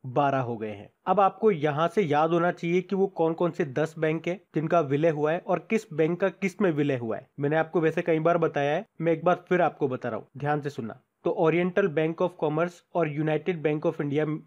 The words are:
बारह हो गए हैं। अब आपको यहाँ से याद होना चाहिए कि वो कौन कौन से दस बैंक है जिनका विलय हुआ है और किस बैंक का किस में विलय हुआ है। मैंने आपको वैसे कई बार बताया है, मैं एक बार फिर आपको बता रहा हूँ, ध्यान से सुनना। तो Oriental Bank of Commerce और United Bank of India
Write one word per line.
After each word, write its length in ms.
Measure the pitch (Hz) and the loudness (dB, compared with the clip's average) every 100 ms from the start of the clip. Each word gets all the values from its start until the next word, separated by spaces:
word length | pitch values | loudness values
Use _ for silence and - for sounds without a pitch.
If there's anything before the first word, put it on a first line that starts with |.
| 131 | -4
बारह 340 | 131 139 135 | 0 2 2
हो 180 | 120 113 | -2 -6
गए 140 | 107 | -8
हैं। 180 | 101 - _ 185 | -10 -16 _ 0
अब 140 | 190 | 2
आपको 320 | 190 - 220 | 2 2 2
यहाँ 360 | 165 151 143 170 | 2 0 0 0
से 140 | 214 | 0
याद 280 | 165 143 160 | 2 2 2
होना 220 | 170 175 | 2 0
चाहिए 300 | 175 170 180 | 0 -2 -2
कि 140 | 180 190 | 0 0
वो 120 | 190 | 0
कौन 260 | - 160 | 0 0
कौन 180 | 165 175 | 2 -2
से 140 | 170 151 | -2 -4
दस 300 | 127 156 156 | -2 -4 -2
बैंक 280 | 156 160 170 | -2 -2 -4
है 140 | 180 _ 160 | -8 _ -4
जिनका 240 | 156 170 | 0 2
विलय 300 | 143 143 165 | 2 2 2
हुआ 220 | 151 151 | 2 0
है 120 | 175 - | -2 -2
और 200 | 175 - | -4 -2
किस 240 | 220 - | -4 -2
बैंक 260 | 151 160 175 | -2 0 0
का 100 | 196 | -2
किस 320 | - 190 - | -2 -4 0
में 100 | 190 | 0
विलय 260 | 147 147 127 | 2 0 -2
हुआ 200 | 117 98 | -4 -6
है। 120 | - - | -10 -6
मैंने 160 | 143 160 | 0 0
आपको 260 | 160 180 | 0 0
वैसे 200 | 160 160 | 0 0
कई 180 | 170 160 | 0 2
बार 180 | 165 170 | 2 2
बताया 380 | 156 151 143 160 | 0 0 -2 -2
है, 100 | 226 - | -6 -4
मैं 120 | 165 | -2
एक 120 | 156 165 | 0 0
बार 200 | 175 - | 0 0
फिर 120 | 180 | 2
आपको 260 | 156 - 139 | 2 0 -4
बता 220 | 127 120 | -2 -6
रहा 100 | 110 | -8
हूँ, 80 | - 135 | -10 -8
ध्यान 240 | 143 151 | -4 -2
से 80 | 143 | -4
सुनना। 320 | - 110 - _ _ | -8 -10 -12 _ _
तो 120 | - - | -4 2
Oriental 480 | 160 165 180 202 196 | 2 2 2 0 0
Bank 280 | 147 160 165 | 0 -2 0
of 80 | 180 - | -4 -2
Commerce 300 | 156 151 175 - _ 180 | -2 0 -2 -6 _ -2
और 140 | 160 | -2
United 540 | 143 156 156 170 170 | -2 -2 0 -2 -2
Bank 180 | 151 151 | 0 0
of 200 | 170 156 | -2 -2
India 380 | 147 143 156 156 | -2 0 0 -4